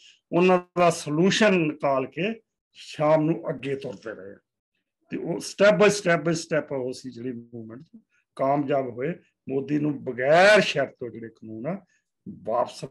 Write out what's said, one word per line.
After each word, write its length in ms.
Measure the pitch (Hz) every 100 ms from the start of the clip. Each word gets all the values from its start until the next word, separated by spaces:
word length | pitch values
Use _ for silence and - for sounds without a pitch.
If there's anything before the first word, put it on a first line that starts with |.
| _ _ _
ਉਹਨਾਂ 280 | 170 185 180 180 180
ਦਾ 120 | 170
solution 640 | 165 147 151 190 - 214
ਨਿਕਾਲ 520 | 185 151 - 143 135 131
ਕੇ 360 | 147 202 226 _ _ _
ਸ਼ਾਮ 480 | - - - 151 156
ਨੂੰ 280 | 156 165 156
ਅੱਗੇ 260 | 139 135 135
ਤੁਰਦੇ 360 | 139 98 113 98
ਰਹੇ। 200 | 98 - _ _ _ _ _ _ _
ਤੇ 80 | -
ਉਹ 160 | 160
step 460 | 202 - - 202 180
by 80 | 208
step 360 | 202 180 165
by 100 | 160
step 420 | 165 - 156 - 135
ਉਹ 180 | 127
ਸੀ 180 | 127 127
ਜਿਹੜੀ 200 | 117 127
ਮੂਵਮੈਂਟ 680 | 117 117 120 113 123 165 - _ _ _ -
ਕਾਮਯਾਬ 540 | 135 143 135 139 127
ਹੋਏ, 200 | 117 147 180 _ _ -
ਮੋਦੀ 300 | 135 135 147
ਨੂੰ 240 | 147 127
ਬਗੈਰ 580 | 127 120 135 170 196 208
ਸ਼ਰਤ 280 | - 151 131
ਤੋਂ 200 | - 120
ਜਿਹੜੇ 200 | 113 113
ਕਾਨੂੰਨ 380 | - 110 110 139
ਆ 180 | 196 - _ _ _ - 95
ਵਾਪਸ 420 | 95 120 123 - 139